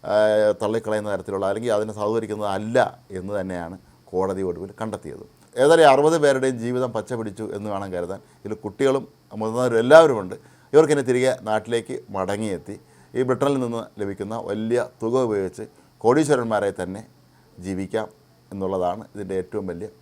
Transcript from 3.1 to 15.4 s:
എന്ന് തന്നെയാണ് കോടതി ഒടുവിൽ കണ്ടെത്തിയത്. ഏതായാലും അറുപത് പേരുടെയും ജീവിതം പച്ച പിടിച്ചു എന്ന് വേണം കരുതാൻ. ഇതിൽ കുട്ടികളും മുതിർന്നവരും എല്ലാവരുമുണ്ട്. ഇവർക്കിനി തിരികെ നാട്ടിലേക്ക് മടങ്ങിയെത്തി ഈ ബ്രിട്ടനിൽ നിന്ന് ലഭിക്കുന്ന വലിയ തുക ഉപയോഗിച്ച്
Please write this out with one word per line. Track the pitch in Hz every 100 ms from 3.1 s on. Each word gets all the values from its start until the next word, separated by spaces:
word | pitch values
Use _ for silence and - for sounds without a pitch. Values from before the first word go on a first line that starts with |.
| 95
എന്ന് | 92 101
തന്നെയാണ് | 95 90 82 92 _ _ _
കോടതി | 92 95 95 92
ഒടുവിൽ | 85 98 101
കണ്ടെത്തിയത്. | 110 98 78 - - _ _ -
ഏതായാലും | 139 165 151
അറുപത് | 135 151 165
പേരുടെയും | 147 135 135 123
ജീവിതം | 117 123 127 113
പച്ച | 101 123
പിടിച്ചു | 110 95 107 104
എന്ന് | 107
വേണം | 98 98
കരുതാൻ. | 90 87 95 - _
ഇതിൽ | 104 107
കുട്ടികളും | 104 98 135 135 - _ _ 104
മുതിർന്നവരും | 110 113 127 113
എല്ലാവരുമുണ്ട്. | 120 156 160 117 92 - - _ _
ഇവർക്കിനി | 143 156 147 127
തിരികെ | 123 127 123 107
നാട്ടിലേക്ക് | 107 107 117 107 - -
മടങ്ങിയെത്തി | 101 92 104 110 87 90 104 _ _ _ 120
ഈ | 127
ബ്രിട്ടനിൽ | 127 143 139
നിന്ന് | 123 117 - -
ലഭിക്കുന്ന | 101 98 101 113 -
വലിയ | 107 110 120 - _
തുക | 113 127 123
ഉപയോഗിച്ച് | 104